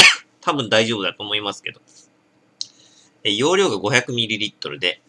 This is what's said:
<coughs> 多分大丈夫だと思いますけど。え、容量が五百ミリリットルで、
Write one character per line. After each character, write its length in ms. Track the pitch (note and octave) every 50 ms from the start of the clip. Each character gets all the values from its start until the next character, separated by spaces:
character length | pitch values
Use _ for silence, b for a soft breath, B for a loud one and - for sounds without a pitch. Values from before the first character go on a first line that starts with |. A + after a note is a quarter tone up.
<coughs> 400 | - - - - - _ _ _
多 100 | - F3+
分 160 | D#3+ C#3 A#2+ G2+
大 200 | A2 A2 A2+ A2+
丈 100 | A#2 G#2
夫 60 | F#2+
だ 100 | F2 -
と 80 | -
思 140 | G#2 G2+ G#2
い 60 | G#2
ま 120 | G#2 G2+ G2
す 80 | -
け 100 | - F2+
ど。 80 | - - _ _ _ - - _ _ _ _ _ _ _ _ _ _ _ - b b b b b b b b b _ _ -
え、 80 | G#2+ G#2
容 220 | G#2+ B2+ D#3 F#3
量 140 | G3 G3 E3
が 80 | A2 F#2+
五 120 | F2+ G#2
百 220 | A#2 - - -
ミ 160 | B2 A#2+ A2+ G#2+
リ 100 | A2 G2+
リ 120 | G#2+ G#2
ッ 20 |
ト 160 | - _ - C#2+
ル 120 | C#2+ C#2+
で、 200 | F2+ F2 - - _